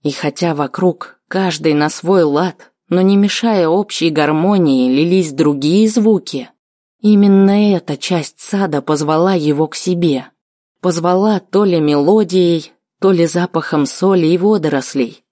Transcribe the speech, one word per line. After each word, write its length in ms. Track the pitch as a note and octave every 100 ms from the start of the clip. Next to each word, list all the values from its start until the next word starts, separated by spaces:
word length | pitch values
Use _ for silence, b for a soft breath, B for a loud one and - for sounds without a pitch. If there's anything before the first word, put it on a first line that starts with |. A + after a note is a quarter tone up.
И 80 | D3+
хотя 440 | C#3 D3 - F3 D3
вокруг, 640 | D3 - F#3 E3+ - _ _
каждый 460 | F#3 F#3+ D#3 D#3
на 160 | D3 D3+
свой 340 | - E3 F#3+
лад, 480 | D#3 D3 F3+ - - _ _
но 140 | F3
не 160 | F#3+ G3+
мешая 500 | G3+ - A#3 G#3 D#3+
общей 420 | F3+ G3+ - E3
гармонии, 800 | D3+ D3+ D#3 F3+ G3+ D#3+ C3 B2+
лились 440 | C3 E3+ F#3+ E3
другие 560 | C3+ D3 C#3+ D3 F#3+ A3
звуки, 600 | A3+ G#3+ G3 - C#3 A#2+ _ _ _ _ _
именно 760 | G#3+ G#3 G3+ G3 G3 G3+ G#3 F#3
эта 220 | - C#3+
часть 420 | - F3 C#3+ _
сада 420 | - G3 F#3+ D3
позвала 520 | C3 D3+ D3+ D#3 F#3
его 340 | F#3 D3+ D3 D#3
к 80 | -
себе. 520 | - F3 E3 C3+ A#2+ _ _ _ _ _
Позвала 600 | F3+ E3 E3+ F#3 G#3+ G3
то 240 | _ F#3+ G#3
ли 160 | E3+
мелодией, 920 | D3+ C#3+ C#3+ A3 F3+ F#3 F3 E3 - _ _ _
то 100 | F#3+
ли 140 | F3+ E3
запахом 600 | F3 F3 E3 - D3+ C#3
соли 420 | - F#3 F#3+ D#3+
и 100 | F3
водорослей. 840 | G3 G#3+ D#3 C#3+ - C3+ A#2 - _